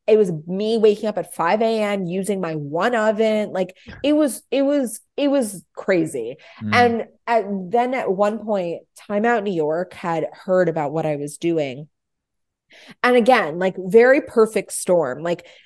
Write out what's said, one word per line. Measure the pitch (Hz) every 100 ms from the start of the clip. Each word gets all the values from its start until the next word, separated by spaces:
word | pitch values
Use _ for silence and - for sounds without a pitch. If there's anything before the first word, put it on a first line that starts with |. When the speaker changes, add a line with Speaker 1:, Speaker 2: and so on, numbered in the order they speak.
| -
Speaker 1:
it | 220
was | 196 156 165
me | 190 214 226
waking | 214 208 214
up | 190
at | 165
five | - 165 214
A | 226 226
M | 208 202 180
using | 185 190 196
my | 170
one | 156 143 156 214
oven. | 240 214 208 220 214 202
Like, | 165 185 - - -
it | 277
was, | 302 294 214 -
it | 262
was, | 277 294 240 - _ -
it | 285
was | 277 220 185 _
crazy. | - - 185 156 135 113 139 - -
Speaker 2:
Mm. | 107
Speaker 1:
And | 240 240 233 - _ -
at, | 233 190 202 180
then | 233 247
at | 254 -
one | 190 208 220
point, | 214 202 175 160 _ -
Time | - 208
Out | 233 233
New | 202
York | 170 151 160 185
had | - 180 165 156
heard | - - 185 175
about | 160 143
what | 156 156
I | 147
was | 147 -
doing. | 170 160 139 127 151 _ _ _ _ _ _ _ _ - - -
And | 247 247
again, | 220 247 165 165
like, | 190 185
very | 180 220 247 285
perfect | - 240 214 214 190
storm. | - - 175 139 135
Like, | 165 170 - -